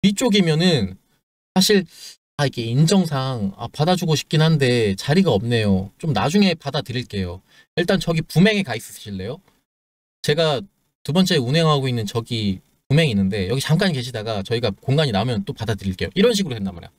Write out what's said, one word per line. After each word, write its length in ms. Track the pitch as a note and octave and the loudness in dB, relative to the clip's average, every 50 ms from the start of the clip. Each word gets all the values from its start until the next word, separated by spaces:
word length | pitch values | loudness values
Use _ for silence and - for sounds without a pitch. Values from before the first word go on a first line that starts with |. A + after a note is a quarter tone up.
B쪽이면은 960 | - G3+ G#3 - C4 A#3+ G3 G#3 F3+ E3 D3+ D#3 F3 F#3 E3+ B2+ G2+ F#2 - - _ _ _ _ _ _ _ _ _ _ _ | 2 2 2 2 0 2 2 2 2 2 2 2 4 4 4 2 0 -2 -6 -14 _ _ _ _ _ _ _ _ _ _ _
사실 300 | F#3 F#3+ G3 G#3 G3 E3+ - - - - - - _ _ _ _ | 0 2 4 4 2 2 0 -12 -20 -20 -20 -20 _ _ _ _
아, 80 | - C#3+ | -2 -2
이게 180 | C3+ - - A2+ | -2 -2 -4 -4
인정상 920 | A2+ A#2+ C3+ D#3 D#3+ G#3 F#3+ F3+ D#3+ D3 C3+ C3 C3+ C3 A#2 G2+ G2 G2 | -2 2 2 4 4 4 2 2 0 -2 -4 -4 -4 -4 -4 -4 -6 -6
아, 120 | - - | -8 -12
받아주고 480 | A#2 - - D3+ F3 F3+ F3 F3+ D#3+ D#3 | -12 -4 -2 2 2 2 0 2 -2 -2
싶긴 260 | C3+ - _ - D3+ | -2 -2 _ 0 2
한데 540 | D#3 D#3+ E3 D3 C3+ B2 B2 A#2+ A2+ G2+ F#2+ | 4 4 4 2 2 2 2 2 2 0 -2
자리가 360 | G2 - - C#3+ F#3+ G3 E3+ | -2 -2 0 2 2 4 4
없네요. 600 | A#2+ G2 A2+ A#2 A#2+ A2+ G#2+ G2+ G2 F#2 G2 G2+ _ | 2 0 0 0 0 2 2 2 2 2 0 -6 _
좀 140 | _ - E3 | _ -4 -2
나중에 420 | C3 A#2 A2 C3+ D#3+ G#3 G3+ F#3+ E3 | -2 0 0 2 2 4 4 2 2
받아드릴게요. 880 | - - C#3 C3+ D3+ - - A#2 B2+ A#2+ - - G2+ F#2 F2 F2 F2+ _ _ _ - _ _ _ | -2 -6 -6 -6 -6 -6 -4 -8 -8 -8 -6 -6 -6 -6 -6 -8 -14 _ _ _ -20 _ _ _
일단 220 | - E3+ E3+ G3+ F#3+ | -4 0 0 0 0
저기 220 | - - E3 D#3+ | 2 0 -2 -2
부맹에 420 | D3+ _ - D#3 F#3 A3 G#3+ G3+ - | -2 _ 2 4 4 4 4 2 -2
가 120 | - A2+ | -4 -6
있으실래요? 640 | A2+ - - - - - G#2+ G2+ F#2+ F#2 G#2+ C3+ F#3 _ _ _ _ _ _ _ _ _ _ _ _ _ _ _ _ | -8 -8 -12 -18 -16 -14 -12 -10 -8 -8 -8 -10 -12 _ _ _ _ _ _ _ _ _ _ _ _ _ _ _ _
제가 400 | - - D3 D#3 E3 D#3 D3 A#2+ G2+ - _ _ _ _ _ _ _ | -2 -2 0 2 2 0 0 -2 -6 -10 _ _ _ _ _ _ _
두 100 | - C#3+ | -2 0
번째 240 | F3+ F#3+ F#3 G#3+ | 2 2 2 2
운행하고 500 | D#3 A#2+ A#2+ C#3 E3 E3 D#3 D3+ C#3 C3 | 0 0 2 2 2 2 4 2 2 0
있는 180 | C3 B2 A#2+ A2 | -2 -2 -2 -4
저기 540 | G2+ - A#2 A2 - B2 A2+ G#2+ G2+ F#2+ F#2 _ _ _ _ _ _ | -4 -4 -6 -4 -4 -6 -2 -2 -2 -4 -4 _ _ _ _ _ _
부맹이 200 | C#3 D#3 E3 D3 | 2 2 2 2
있는데 360 | A2 G2+ G2 F#2+ G2 G#2 F#2 | 2 2 2 2 0 -2 -2
여기 140 | F#2 A#2+ C#3 | -2 -2 -4
잠깐 320 | - - D3+ D#3+ G#3 F#3+ D3+ | 0 0 2 2 2 0 0
계시다가 500 | C3 A#2+ C3 A#2+ A2 G#2 A2+ A2 G2+ F#2+ | -2 -6 -6 -8 -8 -6 -4 -6 -6 -4
저희가 280 | - A2+ A#2+ A#2+ A2 G2 _ | -4 -4 -2 -2 -4 -4 _
공간이 300 | - - C3+ D3+ D#3 C#3 G#2 | -4 -2 0 0 0 0 0
나오면 320 | F#2+ A2+ B2+ A#2+ G#2 G2 | 0 0 0 -2 -4 -4
또 80 | - - | -6 -8
받아드릴게요. 560 | - A2 G#2+ A2 F#2+ - G2 F2+ - F#2+ E2+ - | -8 -4 -4 -4 -4 -4 -6 -4 -4 -6 -6 0
이런 200 | F3+ G#3 B3 A#3 | 2 2 2 2
식으로 220 | G3+ G3 D#3 B2+ | 0 -2 -4 -6
된단 200 | A2 G2 F#2+ E2 | -6 -6 -8 -8
말이야. 160 | E2 E2 - _ | -10 -16 -18 _